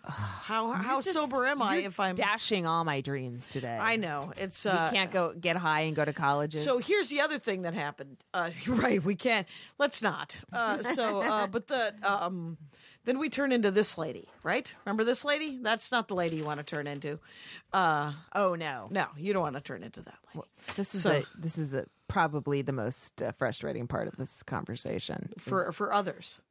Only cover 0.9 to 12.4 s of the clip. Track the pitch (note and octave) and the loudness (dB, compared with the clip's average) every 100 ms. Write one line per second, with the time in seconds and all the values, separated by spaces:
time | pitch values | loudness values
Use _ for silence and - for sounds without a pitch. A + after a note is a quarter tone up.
0.9 | C#4 D#4+ D#4+ D4 C4 B3+ C#4+ G#3+ F#3+ G3 | 0 2 0 2 2 2 2 2 2 0
1.9 | F3+ F#3+ F#3 G#3 A3 - G#3 E3+ E3 E3 | 0 0 2 2 2 2 2 2 2 2
2.9 | C#3 C#3 C#3 B2+ A#2+ - C3+ B2 A#2 A3 | 0 -2 -4 -4 -8 -6 -6 -4 0 2
3.9 | A3+ F3+ D3 C#3+ - F#3+ - G#3 F3+ D#3+ | 2 0 -4 -6 -6 -6 -2 2 2 4
4.9 | F#3+ F#3+ F#3+ E3+ E3+ E3+ E3+ E3+ D#3 D#3+ | 2 2 2 2 0 0 2 2 2 2
5.9 | D#3 D3+ C#3+ C#3+ C#3+ D3 D3+ D3+ B3 A3 | 2 0 2 2 4 2 0 2 2 4
6.9 | G#4 C4 C#4+ D4+ D4 - F#3+ F3 F3 D3 | 2 2 2 0 0 -2 -2 -2 -2 -4
7.9 | - C#3 C3+ _ F#3+ E3+ E3+ G3+ A#3+ B3+ | -6 -16 -16 _ -2 -2 -4 0 2 4
8.9 | G#3 D#3+ F#3+ B3 A3 F3+ - - - C#4+ | 4 2 0 2 2 0 -12 -18 0 0
9.9 | - G#3+ D3+ D3 - - A#3+ A3+ - A#3 | 2 0 -2 -8 -10 -8 -2 0 0 0
10.9 | C#4 A3+ G3+ - G#3+ G3+ A3 - C4 A3 | 2 2 2 2 2 2 -2 -2 0 0
11.9 | G#3+ G3+ G3 F3 F#3 | 0 0 2 0 -4